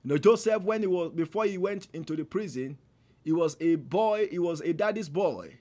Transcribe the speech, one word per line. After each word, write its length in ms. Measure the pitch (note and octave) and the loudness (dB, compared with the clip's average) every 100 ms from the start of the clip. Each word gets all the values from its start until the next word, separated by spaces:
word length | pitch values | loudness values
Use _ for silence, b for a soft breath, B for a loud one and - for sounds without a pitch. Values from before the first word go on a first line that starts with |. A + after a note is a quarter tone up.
You 60 | C3 | 0
know, 80 | C#3+ | 4
Joseph, 460 | G3 A3+ A3 G#3+ | 6 6 2 0
when 180 | F#3+ A3 | 0 0
he 60 | G3+ | 0
was, 240 | F3+ E3 | 0 -2
before 340 | E3 D#3+ G#3 | -4 -4 0
he 120 | G#3+ F#3 | 0 0
went 300 | F#3+ G3+ - | -2 -4 -8
into 220 | D#3+ D#3+ | -12 -6
the 100 | D#3 | -6
prison, 520 | D#3 F#3+ G3+ B2 C3+ C#3+ _ b b b | -4 -4 -4 -6 -8 -10 _ b b b
he 80 | D#3 | -2
was 240 | E3 D#3+ - | 2 2 2
a 160 | E3 | 2
boy, 520 | E3 C3 F3 A3 G#3+ G#3 | 2 0 0 2 2 0
he 100 | F3 | 0
was 220 | E3+ D#3+ | -2 -2
a 120 | D3+ | -2
daddy's 360 | E3 G#3 G#3+ E3 | 0 0 0 -4
boy. 480 | D#3 F#3 G2 E2 - | 0 0 -2 -12 -18